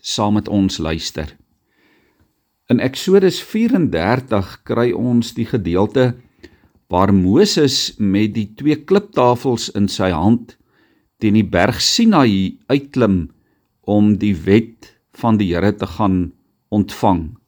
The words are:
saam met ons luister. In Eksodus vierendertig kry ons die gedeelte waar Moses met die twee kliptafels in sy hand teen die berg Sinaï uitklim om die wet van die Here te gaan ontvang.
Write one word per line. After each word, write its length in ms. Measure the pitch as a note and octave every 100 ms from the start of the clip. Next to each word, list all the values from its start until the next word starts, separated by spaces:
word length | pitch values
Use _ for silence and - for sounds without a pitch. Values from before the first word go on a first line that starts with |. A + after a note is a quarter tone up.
| -
saam 300 | - G#2+ G#2
met 80 | -
ons 220 | G2+ F#2+ -
luister. 540 | D#2+ E2 - - D2+ - _ _ _ _ _ _ _ _ _ _ _ _ _
In 80 | A#2+
Eksodus 640 | C3 C3 - G3 F#3+ E3+
vierendertig 1080 | - A3 A#3 A#3+ D3+ E2 F2 B2+ B2+ G#2+ F#2+ - -
kry 220 | A2 A#2+
ons 380 | - B2 A#2+ A#2
die 140 | - A2+
gedeelte 640 | B2 F2+ F2+ G#2 C3+ B2+ B2+ - _ - _ _ _ _
waar 160 | F2+ G2
Moses 840 | G2+ F2+ A2+ G3+ - C#3+ - - -
met 380 | G#2 F#2+ G#2+ A2
die 100 | G#2
twee 240 | - C#3 D3+
kliptafels 920 | - F#3+ G3 - B2 B2 C#3 A#2 -
in 160 | - G2+
sy 220 | - F#2+
hand 400 | E2+ F#2 A#2 - - _ _ _ _ _ _
teen 220 | A2 G#2+
die 60 | G2 F2
berg 240 | F#2+ A2+
Sinaï 760 | - - A3+ F#3+ B2+ G2 F#2+ - _
uitklim 640 | C#3 C#3 - A2+ F#2+ D#2+ _ _ _ _ _
om 320 | - G#2 G#2 G2+
die 140 | G#2 F#2 E2
wet 460 | G#2 A2+ - - _ _ -
van 240 | A#2 A2
die 80 | G2+ E2+
Here 180 | F#2+
te 160 | G#2 -
gaan 300 | - G#2+ F#2 E2+ - _ _ _
ontvang. 540 | G#2+ F#2 - A2+ F2+ D#2+ -